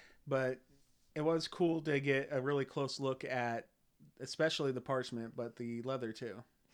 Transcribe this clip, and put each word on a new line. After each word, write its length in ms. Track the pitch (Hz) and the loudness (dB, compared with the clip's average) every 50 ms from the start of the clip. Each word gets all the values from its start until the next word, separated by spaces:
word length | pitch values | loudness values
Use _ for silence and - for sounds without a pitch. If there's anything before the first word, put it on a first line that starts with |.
| - - - - _ | -20 -20 -20 -16 _
But 340 | 143 135 131 131 127 131 127 - - - - _ _ _ _ _ _ - | 0 2 2 2 2 0 -2 -8 -16 -20 -20 _ _ _ _ _ _ -4
it 60 | 151 | 0
was 260 | 151 160 165 165 160 | 2 4 4 2 2
cool 360 | - - - 180 170 165 160 147 | -2 0 2 4 4 4 2 2
to 180 | 151 147 139 | 2 2 2
get 280 | 139 143 139 135 139 - 147 | 4 4 4 4 2 0 0
a 80 | 131 | 0
really 240 | 127 139 147 143 135 | 2 2 2 2 0
close 360 | - - 156 139 131 - - | 0 -2 -2 -2 -2 -2 -2
look 220 | 135 135 131 131 - | -2 -2 -2 -2 -4
at, 420 | 131 127 127 123 120 117 117 - - _ _ _ _ _ _ - - _ - | -2 -2 0 0 0 -2 -4 -6 -10 _ _ _ _ _ _ -20 -20 _ -10
especially 520 | - 123 - - 156 160 156 - 151 139 131 | -8 -6 0 2 2 2 2 2 0 0 0
the 80 | 127 | 0
parchment, 540 | 113 - 135 127 127 - - 117 113 117 - | -2 0 0 0 0 -2 -4 -6 -6 -6 -6
but 200 | 127 120 117 113 | -6 -6 -6 -6
the 260 | - 123 117 117 117 117 | -6 -6 -4 -4 -4 -2
leather 300 | 127 131 131 123 113 110 | -2 -2 -2 -2 -4 -6
too. 300 | - 127 117 92 107 120 - _ _ _ _ | -6 -8 -8 -8 -10 -14 -18 _ _ _ _